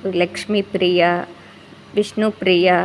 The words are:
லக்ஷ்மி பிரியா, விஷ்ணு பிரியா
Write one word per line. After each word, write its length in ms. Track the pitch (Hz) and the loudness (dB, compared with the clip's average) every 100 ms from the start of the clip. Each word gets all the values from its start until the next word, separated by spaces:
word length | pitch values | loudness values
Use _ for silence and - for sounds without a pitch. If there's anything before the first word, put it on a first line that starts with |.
| 196 | -4
லக்ஷ்மி 480 | 185 175 - - 208 | -2 -2 -4 -4 -4
பிரியா, 480 | 196 190 180 175 170 175 - - - - - - - | -2 -2 0 2 2 2 -6 -16 -20 -20 -20 -20 -6
விஷ்ணு 360 | 208 202 - 214 | -4 -4 -2 -2
பிரியா 460 | 208 190 180 180 180 | -2 0 2 2 2